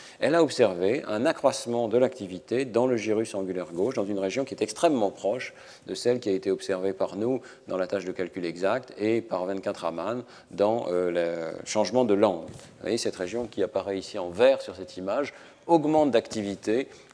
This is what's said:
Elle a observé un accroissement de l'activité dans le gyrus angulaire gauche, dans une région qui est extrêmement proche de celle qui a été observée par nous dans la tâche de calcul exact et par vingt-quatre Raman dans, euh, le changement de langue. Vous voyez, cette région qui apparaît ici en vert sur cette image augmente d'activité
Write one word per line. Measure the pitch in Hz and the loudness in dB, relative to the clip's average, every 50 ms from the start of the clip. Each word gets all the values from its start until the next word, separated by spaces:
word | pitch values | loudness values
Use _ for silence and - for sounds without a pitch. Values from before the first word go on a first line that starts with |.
| - - - - | -20 -18 -8 -2
Elle | - 127 160 | 0 2 4
a | 170 160 | 4 4
observé | 131 - - 117 98 92 87 92 101 127 147 - 104 | 4 4 4 4 4 4 4 2 2 2 0 -2 -4
un | 107 107 127 | -2 0 0
accroissement | 165 151 - - 131 113 - - 120 117 120 120 107 | 0 0 2 2 0 0 0 -4 -4 -2 -2 0 2
de | 110 123 | 4 4
l'activité | 127 117 - - 101 90 92 87 - - 113 127 139 | 4 4 0 -2 -10 -10 -10 -10 -6 -2 -2 -2 -2
dans | 123 101 113 127 | 0 2 2 2
le | 131 123 113 | 2 2 0
gyrus | 101 110 104 110 113 107 - | 0 0 0 0 0 -2 -4
angulaire | 98 95 92 90 90 87 80 | -6 -4 -4 -4 -6 -6 -6
gauche, | 85 87 98 127 131 | -2 -2 0 0 0
dans | 120 98 | -2 -2
une | 98 104 95 | -2 -2 -2
région | 98 95 98 131 139 | -2 -2 -2 -2 -4
qui | - - | -4 -4
est | - | -4
extrêmement | 107 - - - 170 170 147 120 104 95 | -4 -4 -2 2 2 2 4 4 0 0
proche | - - - - 180 127 - - - - - - - - - - | -2 -2 -2 -2 -2 -2 -6 -10 -14 -16 -20 -20 -20 -16 -10 -10
de | 95 | -6
celle | - - 120 127 120 | -2 0 0 0 2
qui | - 107 | 2 0
a | 95 | 0
été | 92 - 101 | 0 0 0
observée | 92 - - - 95 92 92 98 | -2 -2 -2 -4 -4 -2 -2 -2
par | 95 - 95 85 90 | -2 -2 -4 -4 -4
nous | 98 110 123 131 117 - - - - - - | -4 -2 -2 -2 -2 -6 -10 -20 -18 -12 -6
dans | 95 92 | -4 -4
la | 92 87 | -2 -2
tâche | 101 98 90 | -2 -4 -4
de | 92 | -4
calcul | 87 - 90 85 - 95 85 | -6 -6 -6 -6 -6 -6 -6
exact | 82 82 87 95 98 113 131 127 - - - | -6 -4 -2 0 0 0 -2 -4 -8 -8 -4
et | 104 110 117 113 | 0 0 0 0
par | 110 - 98 90 90 | 0 -2 -4 -4 -2
vingt-quatre | 95 98 95 - 104 98 - 90 | -2 -4 -4 -4 -6 -6 -4 -4
Raman | 82 82 85 85 104 120 123 120 - - - - - | -4 -4 -4 -4 -4 -4 -6 -8 -12 -16 -20 -20 -8
dans, | - 87 101 107 113 120 - - | 0 2 2 4 2 2 0 0
euh, | 90 90 90 87 87 87 85 85 85 85 82 80 - | 0 0 0 2 2 0 0 0 -2 -4 -6 -6 -8
le | - - | -10 -8
changement | - - 107 104 - 113 127 127 | -4 0 0 0 2 4 2 4
de | 107 101 | 6 6
langue. | 101 110 104 87 82 80 - | 6 6 4 4 0 -6 -12
Vous | - - - - - - | -16 -18 -20 -20 -16 -8
voyez, | - 92 113 117 | -4 -2 -2 0
cette | - 104 - | -2 -2 -4
région | - 90 90 104 120 120 104 | -4 -6 -6 -4 -6 -6 -6
qui | - 104 95 | -4 -2 -2
apparaît | 87 - 98 92 101 98 95 | 0 0 -2 -2 -2 -4 -4
ici | 90 - - 98 | -6 -8 -8 -8
en | 90 87 | -8 -4
vert | 87 95 123 135 135 135 | 2 4 6 6 6 4
sur | - 104 90 | 0 -8 -12
cette | 92 92 - - 92 | -12 -12 -12 -10 -8
image | 92 98 110 139 147 - - - - - - - - | -4 -4 -2 -2 -2 -4 -8 -14 -20 -20 -20 -8 0
augmente | - 170 160 143 151 156 156 151 139 | 4 4 4 4 4 4 4 4 6
d'activité | 117 113 - - - 110 101 101 98 - - 107 110 127 135 - - - - - | 4 2 2 0 -4 -4 -4 -4 -4 -4 -2 0 0 0 0 -4 -8 -20 -20 -14